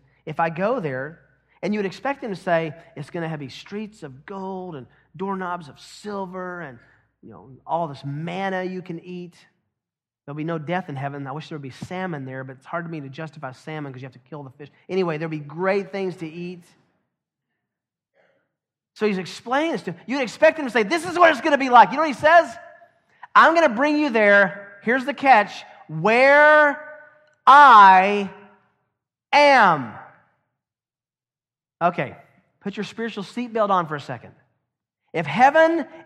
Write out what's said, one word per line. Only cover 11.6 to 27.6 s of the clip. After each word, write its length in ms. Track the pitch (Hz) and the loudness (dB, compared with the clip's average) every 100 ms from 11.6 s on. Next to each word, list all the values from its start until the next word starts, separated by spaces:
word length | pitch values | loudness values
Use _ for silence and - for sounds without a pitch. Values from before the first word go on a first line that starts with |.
be 80 | 135 | -16
salmon 540 | - - 185 185 147 | -16 -12 -10 -8 -10
there, 200 | 131 131 | -12 -12
but 140 | 131 131 | -14 -18
it's 80 | - | -12
hard 180 | 170 | -10
to 40 | 170 | -10
me 120 | 160 | -12
to 80 | 135 | -14
justify 420 | 135 160 156 135 | -14 -16 -14 -16
salmon 420 | 120 - 156 143 | -16 -14 -12 -12
'cause 80 | 127 | -14
you 60 | 131 | -18
have 60 | |
to 80 | 120 | -20
kill 240 | _ 147 | _ -20
the 60 | 135 | -20
fish. 200 | - 143 _ - | -20 -20 _ -8
Anyway, 300 | 185 175 151 | -4 -4 -4
there'll 100 | 160 | -8
be 120 | 156 | -10
great 500 | 143 156 190 202 196 | -12 -6 -2 -2 -4
things 260 | 196 190 - | -8 -8 -8
to 100 | 160 | -14
eat. 360 | 170 175 180 _ _ _ _ _ _ _ _ _ _ _ _ _ _ _ _ _ _ _ _ _ _ _ | -12 -14 -14 _ _ _ _ _ _ _ _ _ _ _ _ _ _ _ _ _ _ _ _ _ _ _
So 140 | - 214 | -6 -4
he's 100 | 190 | -4
explaining 540 | 175 - 233 269 330 | -8 -16 -6 -4 -4
this 100 | 226 | -6
to, 140 | 190 165 - | -10 -14 -8
you'd 160 | 277 | -6
expect 340 | 240 - 311 311 | -6 2 2 2
him 100 | 262 | -2
to 40 | |
say, 140 | 240 | -2
"This 200 | 202 339 | -2 -4
is 140 | 349 339 | -4 2
what 140 | 330 | 2
it's 80 | 269 | 2
gonna 180 | 320 277 | 0 0
be 100 | 269 | 4
like." 220 | 240 185 | 6 6
You 60 | 269 | 2
know 60 | |
what 60 | 311 | -4
he 60 | |
says? 420 | 233 294 330 294 - - - _ _ _ _ - | 0 4 4 2 -6 -20 -20 _ _ _ _ 0
"I'm 200 | 202 262 | 4 6
gonna 200 | 330 311 | 4 2
bring 220 | 214 302 294 | 0 0 0
you 140 | 294 | 0
there. 680 | 226 208 202 185 - - - | 2 4 4 4 -2 -18 -10
Here's 240 | 220 262 254 | -4 -4 -4
the 80 | |
catch. 500 | - 269 226 202 - - - - | -2 4 4 2 -8 -20 -20 -14
Where 920 | 156 196 233 269 294 302 302 294 269 - - - _ _ _ - | -4 0 4 4 6 6 6 4 -2 -12 -20 -20 _ _ _ 6
I 840 | 285 | 10